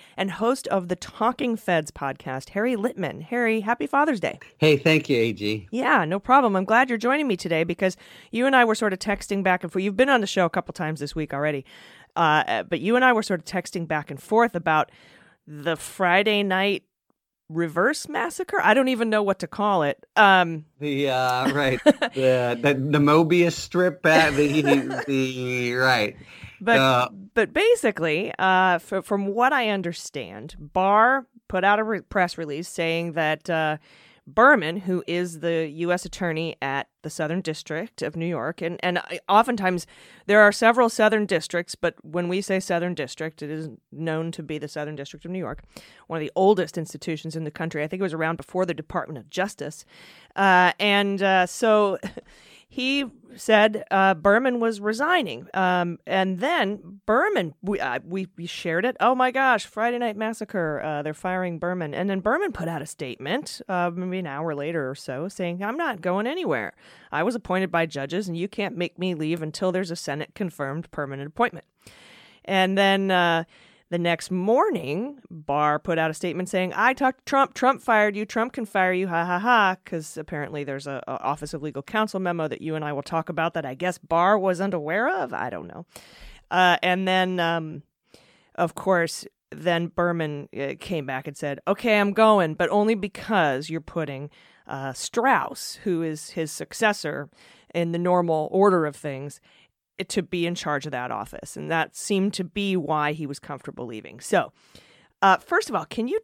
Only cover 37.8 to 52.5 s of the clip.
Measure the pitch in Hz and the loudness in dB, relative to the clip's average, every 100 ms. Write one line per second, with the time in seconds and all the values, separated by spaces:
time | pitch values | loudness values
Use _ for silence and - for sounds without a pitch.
37.8 | 226 - - 165 170 156 127 - 165 175 | -8 -8 -8 -4 -4 -4 -6 -6 -8 -4
38.8 | 180 175 - 175 - 202 240 233 185 180 | -2 -2 -6 -10 4 4 4 2 0 0
39.8 | - - - - - 208 208 202 226 233 | -6 -20 -20 -10 4 8 8 8 4 6
40.8 | 233 - 214 214 208 165 - 170 175 - | 4 4 2 4 0 -2 -2 -6 -6 -4
41.8 | 175 - 160 175 175 185 196 190 185 175 | -4 -4 -8 -4 -2 -2 -2 -2 0 -2
42.8 | 175 165 131 - 160 156 147 156 160 110 | -2 -4 -8 -8 -10 -10 -10 -8 -10 -14
43.8 | _ 139 160 160 165 165 156 151 143 156 | _ -8 -4 -4 -4 -8 -8 -8 -8 -8
44.8 | 147 151 139 147 165 185 139 147 - - | -8 -10 -14 -14 -10 -8 -8 -10 -16 -20
45.8 | - - - 160 156 - 190 202 160 - | -20 -20 -10 -6 -4 4 6 6 2 -4
46.8 | 160 147 - 156 160 160 151 - 165 156 | -8 -8 -8 -8 -8 -8 -8 -6 -6 -4
47.8 | 151 185 190 160 160 165 135 180 185 160 | -6 -4 -4 -2 -2 -4 -6 -2 -2 -4
48.8 | 147 180 - 143 - - 190 - 143 - | -6 -6 -6 -12 -10 -4 -4 -4 -10 -12
49.8 | - - - - _ - 196 180 180 - | -20 -20 -20 -20 _ 2 6 8 6 4
50.8 | 208 202 202 196 190 190 180 - 226 214 | 2 4 2 2 4 4 2 2 4 6
51.8 | 202 185 185 - - - - | 4 0 -8 -14 -20 -20 -20